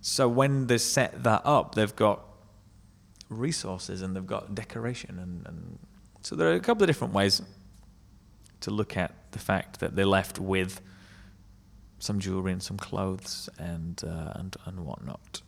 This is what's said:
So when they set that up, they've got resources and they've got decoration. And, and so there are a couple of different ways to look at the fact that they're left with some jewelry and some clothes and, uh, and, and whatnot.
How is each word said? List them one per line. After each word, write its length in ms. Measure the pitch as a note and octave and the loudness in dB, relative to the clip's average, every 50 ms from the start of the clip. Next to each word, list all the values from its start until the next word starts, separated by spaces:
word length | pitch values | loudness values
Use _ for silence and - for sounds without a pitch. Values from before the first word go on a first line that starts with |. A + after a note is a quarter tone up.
So 260 | - - - - C3+ B2 | -4 -2 2 4 4 4
when 380 | A#2+ B2 C3+ C#3 C#3 C#3 C3 | 6 4 4 4 4 2 4
they 140 | A#2+ B2 A#2 | 4 4 4
set 420 | - - - C#3 B2+ - - F2 A#2+ | 4 2 2 2 2 2 -2 0 4
that 200 | A#2 G#2+ - - | 4 4 4 4
up, 300 | - D3 B2+ - - - | 6 4 4 4 2 2
they've 200 | G#2+ G#2+ G2+ - | 2 2 2 4
got 300 | - A2 G#2 G2 - - - - - - - - - - - - - - - - - - - - - - _ | 4 4 4 4 2 -4 -18 -20 -20 -20 -20 -20 -20 -20 -20 -20 -20 -20 -20 -20 -20 -20 -20 -20 -20 -14 _
resources 760 | - A2 A#2+ D3+ D#3+ - - G2 F#2 F#2 - - F#2+ F#2 | -6 -4 -2 -2 -2 -2 -4 -4 -6 -6 -6 -8 -8 -6
and 140 | F#2 F#2+ F#2+ | -4 -4 -4
they've 100 | F#2+ F#2+ | -4 -4
got 300 | F#2 G#2+ G#2+ - G#2 G2+ | -4 -4 -4 -4 -6 -8
decoration. 640 | F#2 - - - A#2 A2+ A#2+ B2 - - - F#2 F2+ | -8 -8 -8 -8 -6 -4 -4 -4 -6 -8 -12 -10 -10
And, 260 | F2+ F2+ F2+ F2 - | -10 -8 -10 -10 -10
and 340 | - E2 E2 E2 E2+ E2 - - - - - - - _ - | -10 -12 -12 -12 -12 -14 -16 -18 -20 -20 -20 -20 -20 _ -14
so 140 | - - - | -10 -8 0
there 140 | D3+ E3 E3 | 2 4 4
are 40 | E3 | 4
a 60 | F3+ | 4
couple 240 | F#3 - A#3+ G#3+ G3+ | 4 2 4 4 4
of 40 | F3 | 4
different 260 | D3+ - C3 B2 - | 4 2 0 0 2
ways 280 | - G2 - G2 - - - - - - - - - - - - - - - - - - - - - - - - - | 4 4 4 4 2 -2 -6 -16 -20 -20 -20 -20 -20 -20 -20 -20 -20 -20 -20 -20 -20 -20 -20 -20 -20 -20 -20 -20 -10
to 100 | - - | -6 -4
look 240 | G#2 G#2 G#2+ - - | -2 -2 -2 -2 0
at 180 | F#2+ F#2 - - - - - | -2 -2 -2 -4 -12 -20 -14
the 80 | - G#2+ | -14 -10
fact 400 | - - G2+ F#2+ - - - - | -2 0 0 0 0 -6 -8 -6
that 140 | - - F#2 | -4 -2 0
they're 100 | F#2 G2 | 2 4
left 340 | G2 G2 F#2+ F#2+ - - - | 6 6 4 4 0 -6 -6
with 420 | F#2+ F#2+ F#2+ F#2+ F#2 F#2 F#2+ - - - - - - - - - - - - - - - - - - - - - - - - - | -2 0 2 2 2 0 -4 -10 -16 -18 -20 -20 -20 -20 -20 -20 -20 -20 -20 -20 -20 -20 -20 -20 -20 -20 -20 -20 -20 -20 -18 -10
some 200 | - - G2+ G2+ | -4 -2 -2 -2
jewelry 320 | F#2 F#2+ F#2 F#2+ F#2 F#2+ | 0 0 -2 0 0 0
and 120 | F#2 F2+ - | -2 -2 -4
some 140 | - G2+ G2+ | -6 -8 -8
clothes 720 | - - - G2 F#2+ F#2+ F#2+ F#2 - - - - - - - - | -8 -6 -4 -2 -2 -2 -2 -4 -6 -8 -10 -10 -10 -12 -12 -10
and, 440 | D#2+ E2+ E2+ E2 D#2+ E2+ E2+ - - | -8 -6 -6 -6 -6 -6 -8 -8 -8
uh, 280 | E2 E2+ E2 D#2+ D2+ - | -6 -6 -6 -6 -6 -8
and, 200 | - F2+ F#2 - - - | -8 -8 -10 -10 -10 -12
and 200 | F2 F2+ F#2 E2+ | -10 -10 -8 -8
whatnot. 560 | C#2+ - - - A#1+ - - - - - - - | -8 -8 -10 -10 -12 -12 -12 -16 -14 -16 -16 -16